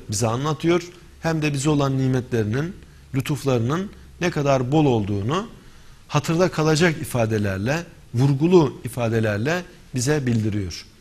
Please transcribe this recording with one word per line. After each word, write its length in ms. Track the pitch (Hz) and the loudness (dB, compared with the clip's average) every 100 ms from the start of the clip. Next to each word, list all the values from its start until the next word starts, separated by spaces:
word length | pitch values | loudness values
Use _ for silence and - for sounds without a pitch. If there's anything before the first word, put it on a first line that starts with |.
| - | -6
bize 180 | 107 113 | -2 0
anlatıyor, 560 | 120 151 147 165 175 170 - - - | 0 -2 -2 0 0 -2 -14 -20 -8
hem 200 | 165 160 | -4 0
de 120 | 151 | -2
bize 160 | 139 151 | 0 0
olan 280 | 147 139 135 | 2 2 0
nimetlerinin, 800 | 131 127 127 117 104 123 170 - - - - 135 | 0 0 0 -2 0 -2 -4 -10 -18 -20 -6 -6
lütuflarının 760 | 131 139 135 123 117 170 202 - - - | -4 -2 0 0 0 -2 -4 -12 -20 -4
ne 100 | 175 | -2
kadar 400 | 156 139 135 123 | 0 2 2 2
bol 140 | 156 147 | 4 4
olduğunu 640 | 117 98 101 107 170 226 - - - - - - | 2 0 -4 -2 -4 -6 -14 -20 -20 -20 -20 -4
hatırda 440 | 147 151 165 185 | -4 0 2 2
kalacak 500 | - 156 156 175 156 | 2 2 4 2 0
ifadelerle, 840 | 117 123 110 110 101 95 110 160 170 - - | -4 -2 0 0 -2 -2 -2 -4 -6 -18 -6
vurgulu 680 | 120 139 135 170 185 135 - | 0 2 2 6 6 6 0
ifadelerle 800 | 123 - 113 113 110 104 127 180 175 - - 131 | -10 -4 0 0 0 0 -2 -4 -6 -18 -8 -4
bize 300 | 120 151 127 | 0 0 2
bildiriyor. 600 | 113 107 101 90 - - - | 0 0 -2 -6 -10 -16 -20